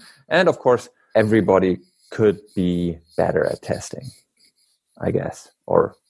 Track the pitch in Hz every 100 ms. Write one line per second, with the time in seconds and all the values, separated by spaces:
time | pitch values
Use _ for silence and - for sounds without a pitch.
0 | - _ - 170 175 - 131 120 - _
1 | _ 110 107 110 92 95 92 87 _ _
2 | _ - 107 92 - 98 90 87 87 82
3 | _ - 90 - - - - - - -
4 | 131 _ _ _ _ _ _ _ _ -
5 | - - - - - _ - 87 - -
6 | _